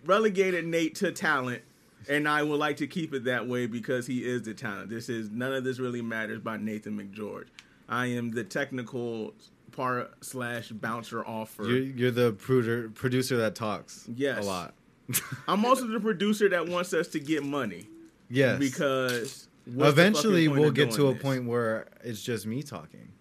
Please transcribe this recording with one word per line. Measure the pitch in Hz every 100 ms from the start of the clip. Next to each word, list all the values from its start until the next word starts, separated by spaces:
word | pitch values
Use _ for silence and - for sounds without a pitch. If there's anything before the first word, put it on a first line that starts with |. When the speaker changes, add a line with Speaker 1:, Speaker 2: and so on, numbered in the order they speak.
Speaker 1:
relegated | 135 196 220 185 190 180 165
Nate | 165 165 -
to | 185
talent, | - 165 147 127 123 - _ _ _ 110
and | 147 151
I | 151
would | 151 147
like | 151 147
to | 143
keep | 175 156
it | 139
that | 120 127 117
way | 123 120
because | 117 110 127 127
he | 123
is | 120 123
the | 107
talent. | 101 113 98 98
This | 113 117
is, | 117 110
none | 107 127
of | 135
this | 127 127
really | 127 120
matters | 117 113 110 110
by | 113 110
Nathan | 107 107 110 104
McGeorge. | 101 98 104 98 - - - _ -
I | 117 123
am | 120 120
the | 113
technical | 104 156 135 131 117 127 120 113 107 - _ _ -
part | - 127 127 - -
slash | - 131 120 120 110
bouncer | 110 113 117 113 117 104
offer. | 113 110 -
Speaker 2:
You're, | 107 123
you're | 135 131 123
the | 120 120
pruder-, | 101 - 131 113 117 113
producer | 107 131 127 127 123
that | 110
talks | - 110 98 - - -
Speaker 1:
Yes. | 120 139 117
Speaker 2:
a | 101
lot. | 92 85 - _ _ -
<laughs> | 123 - 131 -
Speaker 1:
I'm | 185
also | 233 262 247
the | 226
producer | 214 180 202 214 202
that | 175 165
wants | 175 180
us | 170 165
to | 160
get | 143 156
money. | 143 143 117 87 - - - _ _
Speaker 2:
Yes. | 123 131 101
Speaker 1:
Because | 139 127 147 131 127 120 110 - - _ -
what's | 123 143
the | 143
Speaker 2:
Eventually, | 180 214 220 180 160
Speaker 1:
fucking |
point | 143
Speaker 2:
we'll | 151
Speaker 1:
of |
Speaker 2:
get | 139 143
to | -
Speaker 1:
doing | 139
Speaker 2:
a |
Speaker 1:
this? | 131
Speaker 2:
point | 139 131 123
where | 120 117 110 - -
it's | 117 107
just | - 113 101
me | 120
talking. | 151 95 76 50 57 -